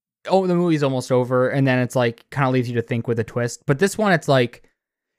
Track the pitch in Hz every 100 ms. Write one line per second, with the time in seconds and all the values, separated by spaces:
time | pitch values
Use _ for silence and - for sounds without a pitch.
0 | _ _ - 190 185 175 175 151 139 127
1 | - 127 123 127 127 139 135 127 123 127
2 | 120 - - 143 131 127 120 120 - 117
3 | 120 117 - 120 120 - - 135 196 -
4 | 208 165 - 135 120 - _ _ _ _
5 | _